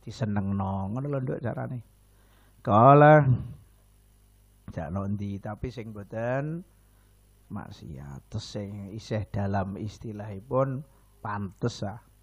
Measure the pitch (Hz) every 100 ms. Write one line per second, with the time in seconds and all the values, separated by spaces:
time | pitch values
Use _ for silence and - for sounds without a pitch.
0 | - 107 110 104 98 98 95 98 98 117
1 | 139 139 127 151 117 - 123 123 - -
2 | _ _ - - - - - 107 123 143
3 | 147 151 135 120 - - - _ - _
4 | _ _ _ _ _ _ - - 76 92
5 | 98 104 101 101 104 107 131 123 110 104
6 | 101 110 117 131 147 165 185 - - -
7 | - _ - _ - 104 - - - 69
8 | 69 67 - 110 - 107 101 101 101 110
9 | - 110 98 104 101 101 185 104 107 -
10 | 117 104 104 98 101 131 135 131 156 -
11 | - _ 110 104 101 - 120 - 101 117
12 | - -